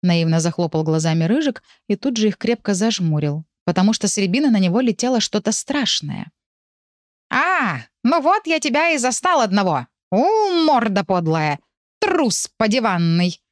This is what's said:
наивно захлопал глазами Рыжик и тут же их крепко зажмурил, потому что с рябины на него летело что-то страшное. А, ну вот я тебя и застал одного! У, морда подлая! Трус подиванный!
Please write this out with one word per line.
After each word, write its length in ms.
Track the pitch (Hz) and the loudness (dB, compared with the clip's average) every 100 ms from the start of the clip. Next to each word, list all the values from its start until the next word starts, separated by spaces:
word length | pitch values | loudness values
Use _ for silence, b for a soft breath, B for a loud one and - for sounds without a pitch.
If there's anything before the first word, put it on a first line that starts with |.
наивно 380 | 180 170 165 165 | 2 2 2 2
захлопал 440 | 165 160 170 156 | 0 -2 -2 -2
глазами 420 | 156 160 160 160 | 0 0 0 0
Рыжик 380 | 165 254 294 233 b b _ | 2 0 0 -4 b b _
и 80 | |
тут 220 | 202 285 233 | -4 -2 0
же 100 | 214 | 0
их 80 | - | 0
крепко 360 | - 233 - | -4 -4 -2
зажмурил, 720 | 190 220 214 170 151 147 147 160 _ | -2 -2 0 0 0 -2 -4 -10 _
потому 280 | - 175 196 | -4 2 2
что 140 | 226 202 | 2 -2
с 100 | - | -2
рябины 320 | 196 220 294 | -2 0 2
на 100 | 220 | 2
него 220 | 185 190 | 2 0
летело 380 | 262 208 240 254 | 0 -2 -2 0
что-то 320 | - 214 208 | -2 -2 -2
страшное. 800 | 220 - 285 247 - 147 50 - _ _ _ _ _ _ _ _ _ _ | -4 -4 -4 -2 -4 -6 -10 -12 _ _ _ _ _ _ _ _ _ _
А, 500 | 254 330 370 233 139 - _ | -2 0 0 -2 -4 -10 _
ну 180 | 233 339 | 0 0
вот 240 | 285 403 | 2 0
я 140 | 320 320 | 0 -2
тебя 300 | 311 269 330 | 0 0 0
и 60 | 311 | 0
застал 440 | 247 240 359 339 | -2 -2 0 2
одного! 460 | 220 196 190 147 120 _ _ | 2 2 2 0 -4 _ _
У, 140 | 190 320 440 415 349 | 0 2 2 2 2
морда 380 | 311 269 226 196 | 2 2 2 -2
подлая! 560 | 180 185 160 160 151 143 _ _ _ _ | 0 0 0 0 0 -4 _ _ _ _
Трус 500 | 427 349 254 - - _ | 0 2 0 -2 -8 _
подиванный! 840 | 220 240 226 180 170 170 180 165 _ | 0 0 0 0 0 2 0 -4 _